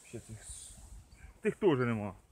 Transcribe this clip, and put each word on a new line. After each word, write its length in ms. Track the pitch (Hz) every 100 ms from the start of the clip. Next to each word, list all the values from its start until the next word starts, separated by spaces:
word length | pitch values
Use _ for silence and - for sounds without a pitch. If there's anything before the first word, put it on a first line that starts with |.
Ще 160 | - 113
цих 220 | - 110
с-, 280 | - - - - - - - - - -
тих 160 | 214 -
теж 220 | 208 131
нема. 360 | 123 113 101 90 -